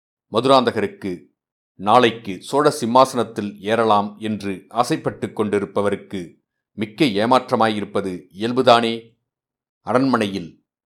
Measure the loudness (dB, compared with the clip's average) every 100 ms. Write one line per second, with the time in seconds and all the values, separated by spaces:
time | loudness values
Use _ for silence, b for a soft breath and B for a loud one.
0 | _ _ _ -2 4 4 4 0 -4 -4
1 | -8 -8 -12 _ _ _ _ _ 2 4
2 | 4 0 -10 -12 -4 0 0 0 0 4
3 | 4 2 -6 -4 -8 -8 -2 0 4 2
4 | 2 -6 -6 -6 -6 -8 -8 -8 -4 -4
5 | -4 -8 -10 -4 -2 -2 -4 -4 -2 -4
6 | -8 -12 -12 -16 _ _ _ -10 -10 -2
7 | -2 0 2 2 2 0 0 0 -4 -4
8 | -6 -8 -12 -8 -4 0 6 6 4 -4
9 | -10 _ _ _ _ _ _ _ -2 0
10 | 2 0 0 -4 -10 -16 _ _